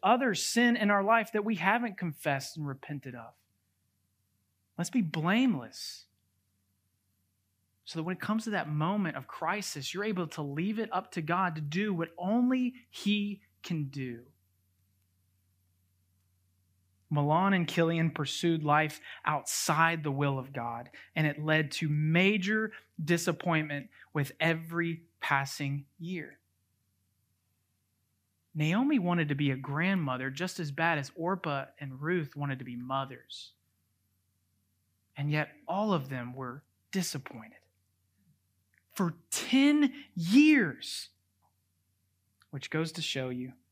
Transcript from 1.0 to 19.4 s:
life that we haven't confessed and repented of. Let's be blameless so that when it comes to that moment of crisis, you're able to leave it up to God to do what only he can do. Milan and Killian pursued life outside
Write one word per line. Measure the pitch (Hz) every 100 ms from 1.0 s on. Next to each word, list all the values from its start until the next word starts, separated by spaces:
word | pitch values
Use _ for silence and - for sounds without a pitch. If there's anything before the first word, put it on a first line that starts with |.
life | 196 226 214
that | 214
we | 208
haven't | 202 175 226 240 190
confessed | 175 147 156 139 - 160
and | 147
repented | 135 - 143 135
of. | 123 113 - _ _ _ _ _ _ _ _ _ _ _ _ _ -
Let's | 170
be | 254
blameless | 170 160 165 220 262 156 113 - - - - _ _ _ _ _ _ _ _ _ _ _ _ _ _ _ _ _
so | - 165
that |
when | 160 180
it |
comes | - 220
to | 220
that | 202 151
moment | 151 160 208 180 139
of | 131
crisis, | - 165 202 202 147 135
you're | 180
able | 208 185 165
to | -
leave | 143 143 185 220
it | 220
up | 185 185
to | -
God | 156 175 185
to | 156
do | 147 165 208
what | 175 165 -
only | 180 233 247 254 247 254 -
he | - 202 208 208 202 _ _
can | - 170
do. | 139 139 127 117 - _ _ _ _ _ _ _ _ _ _ _ _ _ _ _ _ _ _ _ _ _ _ _ _ _ _ _ _
Milan | 147 143 160 196
and | 190 165
Killian | - 165 165 165
pursued | - 143 - 175 165
life | 151 147 156 - - -
outside | - 151